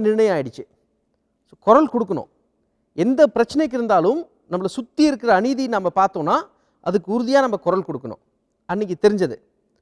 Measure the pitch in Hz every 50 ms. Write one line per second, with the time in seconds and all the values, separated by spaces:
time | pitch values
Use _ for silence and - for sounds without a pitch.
0 | 220 214 214 220 220 214 185 151 131 123 - - - - _ _ _ _ _ _
1 | _ _ _ _ _ _ _ _ _ _ - _ _ 196 226 285 320 240 - 240
2 | 226 185 185 131 - - _ _ _ _ _ _ _ _ _ _ _ _ _ 143
3 | 170 240 269 254 302 233 - 226 233 - - 285 320 262 254 247 233 220 208 175
4 | 160 190 269 339 330 - _ _ _ _ 170 180 185 185 - - 233 - _ -
5 | 302 302 269 214 247 240 202 185 214 254 269 233 269 233 226 202 185 175 - 190
6 | 196 190 - 180 147 165 220 311 - - _ _ _ _ _ _ _ 170 180 202
7 | 160 180 214 247 247 226 269 277 269 247 208 185 - 175 185 190 175 - 151 127
8 | 135 117 104 - _ _ _ _ _ _ _ _ _ - 175 208 214 180 180 -
9 | - 208 208 196 185 135 113 - _ _ _ _ _ _ _ _